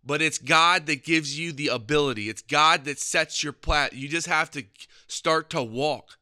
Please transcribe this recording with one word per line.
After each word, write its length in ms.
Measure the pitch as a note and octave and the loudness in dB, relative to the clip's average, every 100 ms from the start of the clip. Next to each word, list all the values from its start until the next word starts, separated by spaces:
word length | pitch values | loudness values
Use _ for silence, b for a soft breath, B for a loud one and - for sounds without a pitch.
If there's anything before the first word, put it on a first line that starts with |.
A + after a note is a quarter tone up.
But 180 | B2 D3 | -4 0
it's 160 | D#3 - | 0 -2
God 480 | A#2+ D#3+ E3+ F3+ D#3 | 2 4 6 2 0
that 180 | C#3+ | -4
gives 320 | D#3 D#3+ C#3+ D3 | 0 0 0 -6
you 140 | E3+ | -8
the 160 | C#3+ C#3+ | -4 -2
ability. 600 | B2 G#2+ D3 C#3+ A2 G#2 | -2 0 2 2 -2 -6
It's 120 | A2 | -8
God 440 | - D3 D#3 E3+ | -2 4 4 4
that 160 | C#3+ C#3 | 0 -8
sets 420 | - F3 D#3 - | -2 0 0 -4
your 100 | D3+ | -6
plat-, 400 | - - D3+ C#3 | -6 0 0 0
you 140 | A#2+ C#3+ | -4 -6
just 220 | E3 E3 | -6 0
have 240 | D#3 D#3+ | 0 0
to 100 | C#3+ G2+ _ - b b | -6 -14 _ -20 b b
start 420 | - E3 D#3+ D#3 | -4 0 0 0
to 100 | E3 | -4
walk 580 | A#2+ A#2 D3 B2+ _ - | -4 -2 -2 -2 _ -20